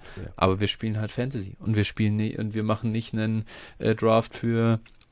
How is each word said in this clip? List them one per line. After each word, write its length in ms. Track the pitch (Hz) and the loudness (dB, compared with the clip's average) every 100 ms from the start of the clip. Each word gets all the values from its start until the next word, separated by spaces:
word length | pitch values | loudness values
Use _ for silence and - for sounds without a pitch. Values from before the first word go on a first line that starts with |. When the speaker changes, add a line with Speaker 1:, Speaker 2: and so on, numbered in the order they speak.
| - - | -2 -12
Speaker 1:
Ja. 80 | - - | -12 0
Speaker 2:
aber 240 | 98 95 | 2 4
wir 80 | 104 | 0
spielen 320 | - 113 107 | 0 -2 -2
halt 100 | 107 | -4
Fantasy 460 | - 123 123 95 - | -4 -4 -4 -8 -8
und 160 | - | -2
wir 100 | 107 | 0
spielen 320 | 101 - 107 107 | 0 2 2 2
nie, 200 | 107 - | 0 -2
und 160 | 110 | -4
wir 120 | 107 | -2
machen 280 | 107 110 113 | 0 0 0
nicht 220 | 110 - | -2 -4
einen, 320 | 113 110 110 110 - - - | -2 0 -2 -4 -12 -18 -4
äh, 160 | - | 0
Draft 420 | 110 113 113 - - | 2 4 4 2 -2
für 440 | 117 117 113 113 - - _ | -2 2 4 2 -2 -20 _